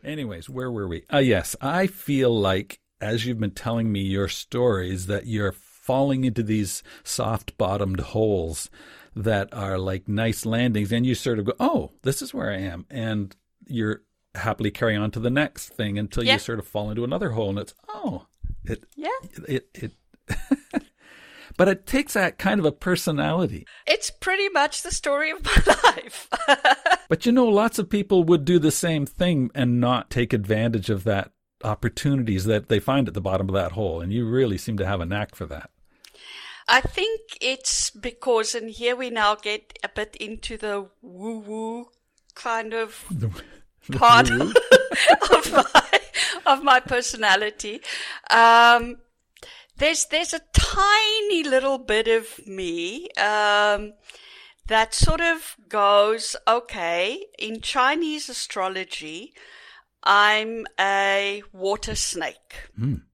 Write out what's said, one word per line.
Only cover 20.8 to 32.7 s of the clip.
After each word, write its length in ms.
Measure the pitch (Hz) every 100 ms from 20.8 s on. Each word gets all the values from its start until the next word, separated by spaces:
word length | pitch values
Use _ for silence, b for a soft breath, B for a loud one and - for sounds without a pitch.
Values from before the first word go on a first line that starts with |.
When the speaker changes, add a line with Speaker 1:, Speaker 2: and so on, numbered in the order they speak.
| - _ B B B B B -
Speaker 1:
But 100 | 185
it 180 | 196 -
takes 280 | 262 285
that 260 | 214 185 -
kind 200 | 190 208
of 60 | 156
a 60 |
personality. 960 | 147 - 175 - 147 151 160 175 82 - B B
Speaker 2:
It's 240 | 440 -
pretty 380 | - - 381 403
much 320 | 349 294 -
the 60 | 339
story 400 | - - 285 311
of 120 | 320
my 180 | - - -
<laughs> 160 | -
life. 460 | - - - - - - 466
<laughs> 300 | 277 294 277 - 359 -
Speaker 1:
But, 160 | 165 247
you 80 |
know, 120 | 247 240
lots 320 | 208 226 -
of 120 | 190
people 340 | 202 202 190
would 220 | 165 170 143
do 120 | 175
the 140 | 151
same 340 | - 175 160 139
thing 460 | - 180 160 123
and 280 | 139 123 120
not 280 | 120 123 -
take 220 | - 123
advantage 580 | 117 101 107 117 113 95
of 140 | 101
that 280 | 98 98 - _ _ _
opportunities 840 | 110 107 117 - 147 139 113 95 101
that 240 | 107
they 100 | 104